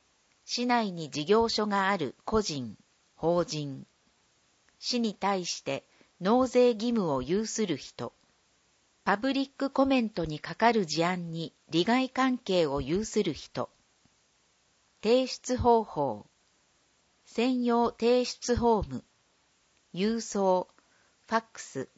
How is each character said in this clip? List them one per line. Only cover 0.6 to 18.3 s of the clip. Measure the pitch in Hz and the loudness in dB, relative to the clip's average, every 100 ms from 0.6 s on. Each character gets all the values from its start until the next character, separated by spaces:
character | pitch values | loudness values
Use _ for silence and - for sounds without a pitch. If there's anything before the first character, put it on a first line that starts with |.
| 247 | 0
内 | 240 214 | 0 0
に | 170 151 | -6 -8
事 | 135 147 | -4 2
業 | 214 226 | 2 2
所 | - 214 | 0 0
が | 202 190 | 0 2
あ | 202 | 0
る | 135 - - | -2 -6 -2
個 | 220 | -2
人、 | 208 147 117 98 _ _ _ - | 0 -4 -6 -12 _ _ _ -4
法 | 160 175 165 | 0 0 0
人。 | 151 143 135 - _ _ _ _ _ _ _ _ _ | -4 -8 -10 -16 _ _ _ _ _ _ _ _ _
市 | - 247 | -4 -2
に | 226 | -2
対 | 190 196 196 175 | -2 -2 -2 -2
し | - | -8
て | - 135 _ _ _ - | -6 -8 _ _ _ -4
納 | 175 247 254 | 2 4 4
税 | 247 247 | 6 4
義 | 220 233 | 4 0
務 | 233 175 | 0 0
を | 135 | 0
有 | 127 190 220 | 0 -2 -2
す | - 208 | -2 -2
る | 139 | -2
人。 | - - 120 _ _ _ _ _ _ _ _ _ | -6 -12 -12 _ _ _ _ _ _ _ _ _
パ | - 202 | -2 0
ブ | 262 | 0
リ | 269 269 | -2 -2
ッ | - | -4
ク | 277 | -4
コ | 269 269 | 0 2
メ | 269 | 2
ン | 220 | 0
ト | 196 160 | -4 -6
に | 151 | -6
係 | - 165 226 226 | -8 2 2 4
る | 165 | 0
事 | 151 165 | 0 0
案 | 185 170 | -2 -6
に | 165 160 _ - | -8 -10 _ -4
利 | 160 175 | -2 2
害 | 247 262 | 2 0
関 | - 262 254 | -2 0 -2
係 | - 185 156 | 0 2 2
を | 139 | 0
有 | 131 180 220 | -2 -2 -2
す | 220 | -2
る | 190 | -2
人。 | 135 - - 117 _ _ _ _ _ _ _ _ _ _ _ _ _ | -4 -10 -10 -10 _ _ _ _ _ _ _ _ _ _ _ _ _
提 | 208 247 262 | 2 2 2
出 | - - 247 | -6 -6 0
方 | 240 233 214 | 4 4 2
法。 | - 139 107 - _ _ _ _ _ _ _ _ _ _ | -4 -4 -4 -12 _ _ _ _ _ _ _ _ _ _
専 | - 247 254 | -2 0 0
用 | 240 233 233 | 2 2 2
提 | - 233 247 | 2 2 2
出 | 247 | 2